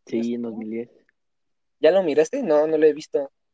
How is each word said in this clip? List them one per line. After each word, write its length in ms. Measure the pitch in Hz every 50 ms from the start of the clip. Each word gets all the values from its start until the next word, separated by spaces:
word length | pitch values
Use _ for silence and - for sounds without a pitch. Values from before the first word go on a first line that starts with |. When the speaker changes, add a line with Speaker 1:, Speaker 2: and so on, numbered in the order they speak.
| _
Speaker 1:
sí, 280 | - 117 117 117 120 120
en 80 | 120
Speaker 2:
¿no? 80 | 120 117
Speaker 1:
dos 80 | 107 113
mil 120 | 110 107
diez. 200 | 113 117 123 - _ _ _ _ _ _ _ _ _ _ _ _ _ _ _ _ _ _
Speaker 2:
¿Ya 100 | 143 156
lo 120 | 180 196
miraste? 400 | 185 151 139 151 160 - - 285
No, 240 | 240 - - 147 156
no 120 | 160 156 156
lo 80 | 156
he 60 | 156 143
visto. 360 | - - - - 147 139 - _ _ _ _